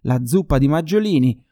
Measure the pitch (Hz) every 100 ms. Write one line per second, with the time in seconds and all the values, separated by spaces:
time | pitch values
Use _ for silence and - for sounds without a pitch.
0 | - 123 123 180 180 135 139 156 160 208
1 | 214 160 127 113 _